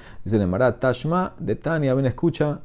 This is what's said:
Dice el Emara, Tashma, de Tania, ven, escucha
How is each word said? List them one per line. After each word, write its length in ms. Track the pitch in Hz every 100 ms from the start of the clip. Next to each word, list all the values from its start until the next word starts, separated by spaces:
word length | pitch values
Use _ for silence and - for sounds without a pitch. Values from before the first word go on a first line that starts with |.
| - -
Dice 120 | - 107
el 60 |
Emara, 380 | 92 92 127 120
Tashma, 540 | 131 123 151 175 185 -
de 160 | 165
Tania, 380 | 107 - 165 139
ven, 140 | 131 135
escucha 540 | - 170 - 151 143